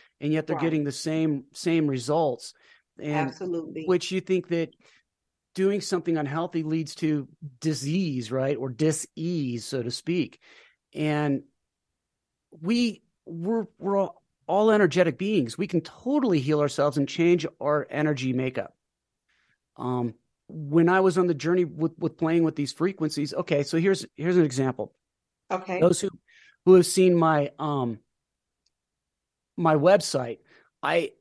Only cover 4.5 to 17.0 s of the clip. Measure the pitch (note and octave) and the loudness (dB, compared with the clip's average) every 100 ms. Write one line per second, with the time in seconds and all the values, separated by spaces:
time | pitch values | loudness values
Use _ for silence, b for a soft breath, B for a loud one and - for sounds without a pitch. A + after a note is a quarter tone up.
4.5 | E3+ D#3+ _ b b b _ _ _ _ | -4 -4 _ b b b _ _ _ _
5.5 | - F#3+ G3+ - F3+ E3+ D#3+ C#3+ D#3 E3+ | -2 0 0 -2 -4 -2 -2 -2 -4 -4
6.5 | E3 D#3 D#3+ D3+ - D#3 D3+ C3+ _ C#3+ | -4 -2 -4 -4 -4 -2 -2 -4 _ -18
7.5 | B2+ D#3+ C#3 C#3 F3+ F3 B2+ A2 C3 C3+ | -6 -4 -4 -2 -2 -2 -4 -4 -2 -2
8.5 | C#3 C3 A2+ D#3 D3 - - E3 E3+ C3 | -2 -4 0 0 0 -6 -8 -4 -2 -4
9.5 | A#2+ - C3 A#2 - - F3 B2 - b | -6 -6 -6 -6 -6 -4 -2 -2 -8 b
10.5 | b b b _ - D3+ D3 D3 C3+ - | b b b _ -6 -2 0 0 -2 -6
11.5 | _ _ _ _ _ _ _ _ _ _ | _ _ _ _ _ _ _ _ _ _
12.5 | D#3+ E3 A#3+ A#3 - _ _ - E3 F3+ | -10 -4 0 0 -4 _ _ -16 -8 -4
13.5 | A3+ G3 _ G3 G3 F#3 - _ _ - | -4 -4 _ -4 -2 -2 -6 _ _ -2
14.5 | F#3+ A3 G#3+ F3+ D#3 E3+ B2 G3 G#3 A#2 | 2 4 6 4 4 2 0 0 0 0
15.5 | - G3+ E3+ - - B3 D4 C4 D#3+ C3 | -4 -2 -2 -4 -8 -2 0 2 2 2
16.5 | D3+ D3 - C#3+ C3+ | 0 0 0 0 0